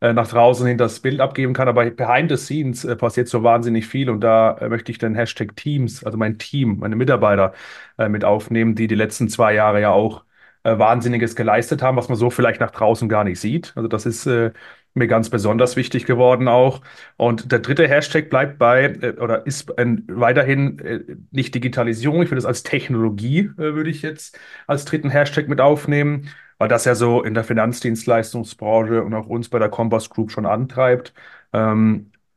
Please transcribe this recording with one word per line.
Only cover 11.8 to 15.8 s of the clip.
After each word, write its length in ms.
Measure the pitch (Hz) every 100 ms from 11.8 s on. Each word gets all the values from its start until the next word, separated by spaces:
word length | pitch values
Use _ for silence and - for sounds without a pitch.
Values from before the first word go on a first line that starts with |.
haben, 140 | 127 131
was 140 | 123
man 80 | 117
so 120 | 156
vielleicht 300 | - 120 110
nach 120 | 117
draußen 360 | - 110 110 113
gar 160 | 110
nicht 160 | 101 87
sieht. 320 | 107 151 - -
Also 100 | 113
das 180 | 104 123
ist, 200 | 110 143
äh, 260 | 120 113 - - - _ -
mir 100 | 117
ganz 220 | 113 110
besonders 460 | 120 104 113 123
wichtig 300 | 127